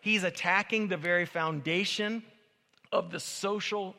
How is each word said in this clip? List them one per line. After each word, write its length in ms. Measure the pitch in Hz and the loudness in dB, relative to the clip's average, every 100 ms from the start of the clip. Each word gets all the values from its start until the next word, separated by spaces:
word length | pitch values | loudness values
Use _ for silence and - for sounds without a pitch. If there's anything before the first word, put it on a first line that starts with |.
he's 220 | 208 214 | 0 2
attacking 640 | 180 175 180 190 202 220 208 | 2 0 2 2 2 0 0
the 80 | 175 | 0
very 280 | 170 175 | 2 2
foundation 1000 | 170 170 160 151 143 170 202 - 208 226 - - _ _ _ _ - | 2 0 0 0 0 0 0 0 -2 -4 -8 -20 _ _ _ _ -2
of 200 | - 170 | -2 0
the 80 | 170 | -6
social 720 | - - 202 208 - 208 190 | -8 -4 -2 -2 -2 -4 -4